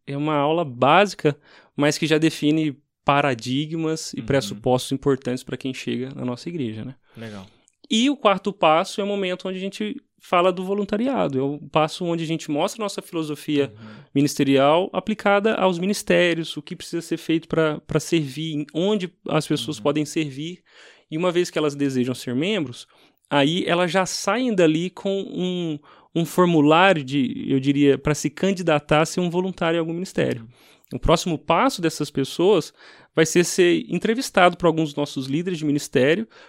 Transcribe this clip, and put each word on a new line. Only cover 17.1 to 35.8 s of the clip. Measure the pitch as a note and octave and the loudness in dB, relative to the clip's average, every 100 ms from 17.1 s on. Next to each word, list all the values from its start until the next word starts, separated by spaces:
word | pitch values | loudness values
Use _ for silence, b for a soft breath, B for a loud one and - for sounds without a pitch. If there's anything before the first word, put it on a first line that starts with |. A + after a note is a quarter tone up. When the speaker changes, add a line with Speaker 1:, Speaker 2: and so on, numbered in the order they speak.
| D#3+ | -6
Speaker 1:
feito | - E3 - | -2 -2 0
pra, | D#3+ D#3 D3+ - | 0 0 -2 -2
pra | D#3 | -2
servir, | - E3+ C#3+ C3+ D#3+ | 0 0 0 -6 -6
em-, | D3 D3+ | -6 -4
onde | D#3+ F#3+ G#3+ F3 - - | -2 0 0 -2 -10 -2
as | D#3 - | -2 0
pessoas | D3+ - D3+ | -2 -2 -4
Speaker 2:
Uhum. | |
Speaker 1:
podem | C#3+ D3+ | 0 0
servir | D3 E3 D3+ C3 D#3+ F3+ b b b b - | -2 -4 -4 -6 -10 -12 b b b b -10
E | D#3 | -2
uma | F3+ | 0
vez | F3 F3 | 2 0
que | E3 | 0
elas | D3+ | -2
desejam | C#3+ C#3 C3 B2 | 0 0 0 0
ser | B2 - | -2 -4
membros, | B2 F3+ G#3+ C3 - - b b b - | -2 -2 -2 -4 -10 -20 b b b 0
aí | C#3+ C#3 F3 - | 2 4 2 0
elas | F3 F3+ | 2 2
já | F#3 F#3 | 0 0
saem | - - A3 B3+ | -2 -2 0 0
dali | F#3+ E3 D#3 F3+ | 4 4 4 -2
com | - G3 G3 | -6 -4 -4
um, | - - F3+ F3+ E3+ D3 b b b | -4 -4 -4 -2 -4 -6 b b b
um | E3 | -2
formulário | E3 - F3+ E3 D3 D#3+ G3 E3+ | 0 2 4 6 6 8 6 4
de, | C3 C#3+ A#2+ - - | 0 -2 -2 -2 -2
eu | C3+ | 0
diria, | C3+ C#3+ C#3+ C3+ | 2 4 4 4
pra | D3+ | 0
se | D3 D3+ | -2 -2
candidatar | - F#3+ F#3 E3 D3+ - D3+ | -2 -2 0 0 0 2 2
a | D#3+ | 2
ser | - | 0
um | F3 | -2
voluntário | F3 F#3+ - E3+ E3+ | 0 -2 -2 -2 0
em | |
algum | D#3+ | -2
ministério. | E3+ F#3 - C3+ A#2+ | -4 -6 -2 -2 -4
Speaker 2:
Uhum. | A2+ b b b _ | -10 b b b _
Speaker 1:
O | B2+ | -2
próximo | - D3+ F#3 D3+ | 0 0 -2 -4
passo | - E3+ B3 - | 0 2 0 0
dessas | D#3+ - D3 | -4 -4 -6
pessoas | - C3 - F3+ F#3+ - B B B B | -4 -4 0 2 2 0 B B B B
vai | - D#3+ | 0 2
ser | F3+ | 2
ser | E3 - F3 E3+ - | 2 2 4 2 0
entrevistado | F3 G#3 A3+ - - F3+ F3 | -2 -2 -2 -2 4 4 4
por | E3+ | 2
alguns | D#3+ D#3 | 2 0
dos | D3 | -2
nossos | C#3+ C#3 C3 | -6 -6 -4
líderes | D3+ F3+ E3 | -2 -2 -2
de | |
ministério, | D3+ C#3+ | 0 -2